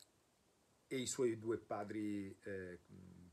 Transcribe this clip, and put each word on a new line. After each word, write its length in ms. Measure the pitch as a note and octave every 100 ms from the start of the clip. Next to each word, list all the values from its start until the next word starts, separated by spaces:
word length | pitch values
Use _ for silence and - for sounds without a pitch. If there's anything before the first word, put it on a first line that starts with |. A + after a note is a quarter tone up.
| - _ _ _ _ _ _ _ -
e 100 | C3+
i 80 | A#2+
suoi 320 | - B2 A2+
due 180 | A2 G#2+
padri, 800 | - G#2+ G#2 G#2+ G#2 G2+ G2 G2+
eh, 380 | - G2 F#2 F2 - G2 F#2 F2+ F2